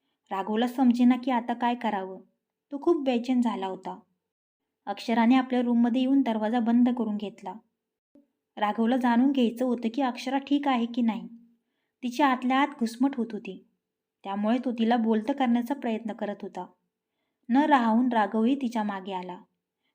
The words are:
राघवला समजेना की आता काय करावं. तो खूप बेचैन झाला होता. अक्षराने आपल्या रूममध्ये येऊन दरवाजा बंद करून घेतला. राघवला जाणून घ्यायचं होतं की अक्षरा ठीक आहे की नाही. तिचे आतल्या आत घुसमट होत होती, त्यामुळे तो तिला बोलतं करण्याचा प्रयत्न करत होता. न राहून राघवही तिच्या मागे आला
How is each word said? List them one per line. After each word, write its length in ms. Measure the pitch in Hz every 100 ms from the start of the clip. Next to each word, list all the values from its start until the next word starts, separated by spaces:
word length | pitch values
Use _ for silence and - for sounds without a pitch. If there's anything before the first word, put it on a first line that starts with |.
| _ _ -
राघवला 360 | 196 190 214 240
समजेना 480 | 247 254 240 247 254
की 160 | 262
आता 220 | 240 240
काय 220 | 240 240 240
करावं. 460 | 226 202 190 185 - _ _ _ _
तो 100 | 277
खूप 240 | 311 339 269
बेचैन 360 | 240 240 254
झाला 260 | 226 196 190
होता. 320 | 185 180 185 - _ _ _ _ _ _ _ -
अक्षराने 500 | 202 - 226 226 262
आपल्या 260 | 262 247
रूममध्ये 400 | 240 233 240 240
येऊन 200 | 262 277
दरवाजा 380 | 254 220 214 240
बंद 300 | 226 240 247
करून 280 | 247 214 208
घेतला. 360 | 196 - 190 185 _ _ _ _ _ _ _ _ _ -
राघवला 400 | 208 214 226 254
जाणून 340 | 247 233 269
घ्यायचं 340 | 277 226 - 254
होतं 240 | 233 226
की 80 | 254
अक्षरा 360 | 262 240 262 277
ठीक 300 | 277 285 285
आहे 180 | 247 233
की 160 | 247
नाही. 260 | 226 196 - - _ _ _ _ _ _
तिचे 200 | 247 247
आतल्या 360 | 285 254 254 262
आत 80 | 285
घुसमट 480 | - 226 - 277 277
होत 120 | 226
होती, 360 | 208 - 185 - _ _ _ _ _
त्यामुळे 340 | 196 202 208 254 254
तो 60 |
तिला 260 | 233 226 240
बोलतं 360 | 220 214 214
करण्याचा 400 | 277 254 240 240
प्रयत्न 400 | 277 240 214 220
करत 220 | 196 202 202
होता. 240 | 190 185 180 _ _ _ _ _ _ _ -
न 80 | 247
राहून 520 | 302 277 226 220 254
राघवही 460 | 226 202 220 226 277
तिच्या 280 | 247 226
मागे 300 | 208 196 185
आला 260 | 185 180 180 - _ _ _ _